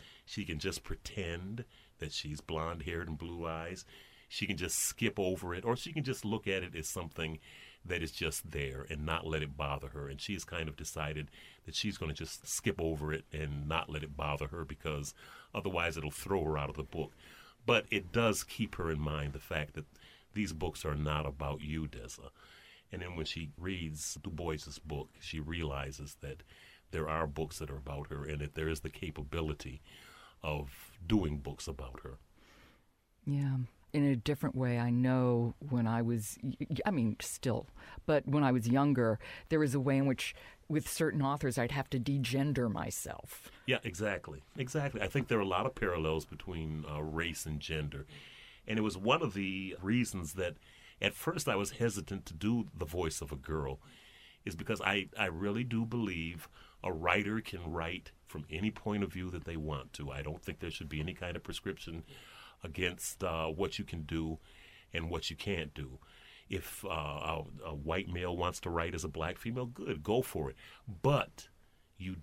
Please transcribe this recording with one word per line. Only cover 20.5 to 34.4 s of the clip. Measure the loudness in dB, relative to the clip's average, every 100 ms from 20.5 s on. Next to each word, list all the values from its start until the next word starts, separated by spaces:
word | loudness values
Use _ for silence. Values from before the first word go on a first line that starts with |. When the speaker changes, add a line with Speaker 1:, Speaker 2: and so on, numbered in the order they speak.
Speaker 1:
books | 0 -2 -2 -2
are | 0
not | 2 2 0
about | -2 -2 -2
you, | -2 -2 -2
Deza. | -6 -12 -12 -16 -20 -20 -20 -20 -20 -12
And | -8
then | -6 -4
when | -4
she | -4 -6 -6
reads | -4 -2 -4 -4 -6 -6
Du | -6
Bois's | -4 -2 -2 -4 -10
book, | -6 -6 -6 -12
she | -8 -4
realizes | -2 0 0 -2 -4 -6 -10 -10
that | -10 -10 -12 -20 -20 -20 -6
there | -2 2
are | 2 2
books | 0 -2 -4
that | -6
are | -6
about | -4 -6 -4
her | -4 -4
and | -2
that | -2 0
there | 0
is | 0
the | -4
capability | -6 -6 -6 -4 0 0 -2 -6 -10 -14 -20 -20 -20 -20 -8
of | -2 -2 -4 -10 -16 -10 4
doing | 4 4 0
books | -4 -8 -6
about | -6 -8 -10
her. | -12 -12 -16 -20 -20 -20 -20 -20 _ _ _ _ -2
Speaker 2:
Yeah. | 0 2 0 -2 -6 -2
In | 4
a | 6 6
different | 4 2